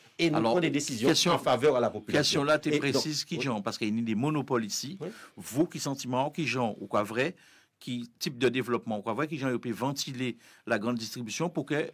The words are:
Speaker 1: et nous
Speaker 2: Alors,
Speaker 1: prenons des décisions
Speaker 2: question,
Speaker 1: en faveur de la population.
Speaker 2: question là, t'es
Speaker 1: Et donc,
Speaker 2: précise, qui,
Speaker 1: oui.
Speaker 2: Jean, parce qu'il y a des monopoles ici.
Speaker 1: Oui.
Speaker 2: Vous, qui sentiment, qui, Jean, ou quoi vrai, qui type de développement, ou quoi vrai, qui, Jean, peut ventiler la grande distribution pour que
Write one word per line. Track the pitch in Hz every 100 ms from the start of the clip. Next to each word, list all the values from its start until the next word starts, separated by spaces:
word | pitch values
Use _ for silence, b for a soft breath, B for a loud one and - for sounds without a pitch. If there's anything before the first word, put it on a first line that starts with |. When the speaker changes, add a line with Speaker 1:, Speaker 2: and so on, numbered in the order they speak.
| b b
Speaker 1:
et | 165
nous | 143
Speaker 2:
Alors, | 113
Speaker 1:
prenons | 175
des | 160
décisions | 139 139 117 135
Speaker 2:
question, | 151 175
Speaker 1:
en | 151
faveur | 147 123 147 127
de |
la | 113
population. | 107 - 147
Speaker 2:
question | 143 147
là, | 143 151
t'es | 156
Speaker 1:
Et |
donc, | 151
Speaker 2:
précise, | 143 127 156 147 -
qui, | 160
Speaker 1:
oui. |
Speaker 2:
Jean, | 139 107
parce | 107 -
qu'il | 110 110
y |
a |
des | 117 107
monopoles | 143 151 139 123 107
ici. | - 135 190
Speaker 1:
Oui. | 165 226 B B
Speaker 2:
Vous, | 175 127 349
qui | -
sentiment, | 143 135 123 131 143
qui, | 151 139
Jean, | 127 117 101
ou | 101
quoi | 104
vrai, | 104 110 151 - b b b _
qui | - 123 120 -
type | 170 120
de | 127
développement, | 127 117 117 117 107
ou |
quoi | 113
vrai, | 110 151
qui, | 156
Jean, | 135 120
peut | 120
ventiler | 98 131 143 - 127 127 - B B B
la | 110
grande | 113 120
distribution | 110 127 113 - 165
pour | 160 -
que | 151 -